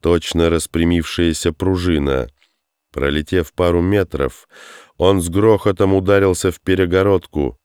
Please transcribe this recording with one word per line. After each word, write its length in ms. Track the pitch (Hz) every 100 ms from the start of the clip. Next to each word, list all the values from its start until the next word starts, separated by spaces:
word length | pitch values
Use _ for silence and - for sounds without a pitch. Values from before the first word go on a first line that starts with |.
точно 480 | 85 85 - 82 82
распрямившаяся 1000 | 82 - 82 85 87 80 - 85 80 87
пружина. 760 | 78 92 92 90 78 69 65 64 _ _ _ _ _ _
Пролетев 640 | - 69 73 76 92 85
пару 280 | - 87 87
метров, 680 | 90 101 90 71 67 - _ - - - - _
он 240 | 90 98
с 80 | 85
грохотом 640 | 90 107 104 107 95 98
ударился 580 | 95 95 98 98 90 92
в 80 | 87
перегородку 1000 | - 92 90 92 98 95 - 78 67 -